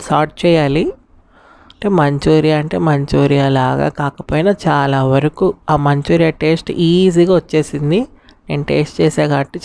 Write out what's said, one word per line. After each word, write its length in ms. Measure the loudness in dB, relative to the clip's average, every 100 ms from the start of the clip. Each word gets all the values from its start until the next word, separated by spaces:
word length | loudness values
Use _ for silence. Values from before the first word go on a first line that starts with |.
| -2
సార్ట్ 240 | -2 -2 -2
చేయాలి, 420 | 2 2 2 0 -4 -8 _ _ _ _ _ -20 -20
అంటే 180 | _ -2 2
మంచూరియా 560 | 2 0 2 2 2 0
అంటే 140 | -2 -2 0
మంచూరియా 560 | 0 0 0 2 2 2 0
లాగా 280 | 0 0 -2 -4
కాకపోయినా 500 | -8 -8 -6 -2 0 -2 -2
చాలా 340 | 0 0 0 0
వరకు 340 | 0 0 0 -2 -2 -2
ఆ 40 | 0 0
మంచూరియా 440 | 0 0 2 0 0
టేస్ట్ 280 | -2 -2 -4 -2 2
ఈజీగా 440 | 4 4 4 4 2
వచ్చేసింది. 600 | 0 -2 -2 -4 -2 -2 -4 -12 _ _ -8
నేను 180 | -6 -2
టేస్ట్ 240 | -2 -2 0
చేసా 240 | 0 0 0
కాబట్టి 260 | -2 -4 -8